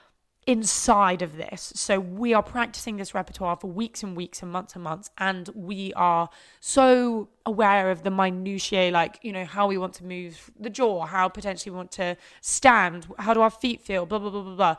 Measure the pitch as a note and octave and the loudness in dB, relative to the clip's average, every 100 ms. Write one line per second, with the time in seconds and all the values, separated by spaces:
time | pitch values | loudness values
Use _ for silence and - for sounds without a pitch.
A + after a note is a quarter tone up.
0 | _ _ _ _ - A#3 G#3+ - - G#3 | _ _ _ _ 0 2 2 0 4 4
1 | F#3+ F3+ E3+ D#3 - F#3+ - - - G3 | 4 2 -4 -8 -12 -12 -12 -8 0 0
2 | F3+ F#3 A#3+ A3 G#3+ B3 A#3 - - G#3 | -2 -2 2 2 2 -2 -4 -6 -10 -8
3 | G3 G3 F#3 - F#3 E3+ G3 F3 A3+ - | -6 -8 -8 -6 -4 -4 -6 -6 -8 -8
4 | G3+ F3+ F3 - F3+ F3+ G#3 F#3 E3 D#3+ | -10 -10 -10 -12 -10 -10 -10 -12 -10 -10
5 | - - F#3+ F#3 F#3 A3 F3 G3 F#3+ - | -12 -6 -4 -4 -8 -12 -10 -8 -6 0
6 | F3 E3+ E3+ - - _ - - C4 B3+ | 2 2 0 -8 -20 _ 0 4 6 6
7 | B3 A3+ G3+ _ - G#3 G#3 G3+ F#3+ F3 | 4 -2 -6 _ -4 2 4 6 2 0
8 | F#3 F#3+ F#3+ F3+ F#3+ G3 - F#3+ F3+ F3 | -2 2 0 0 -6 -6 -2 2 4 4
9 | E3 - A3+ F#3+ F3 G3 G3+ F#3+ F3+ F#3 | 0 -4 -10 -8 -6 0 2 0 -4 -10
10 | F3+ F3+ F3 E3 - - A3 G3+ A#3+ F#3 | -12 -10 -12 -16 -20 -12 -8 0 0 0
11 | D#3+ F#3 F#3 G#3 G3+ F3+ G#3 F3+ F3+ - | -2 0 0 -2 -8 -8 -10 -12 -12 -6
12 | F3+ F3 - - - - C4 A#3 F3+ F3 | -6 -6 -14 -12 -6 4 6 8 4 -2
13 | - - G#3 A3+ A3 - B3+ A3+ - G3 | -12 -6 0 4 4 2 -4 -4 -4 -4
14 | E3+ G#3+ G3+ G3+ F#3+ F#3 F3+ | -2 -4 -6 -8 -8 0 2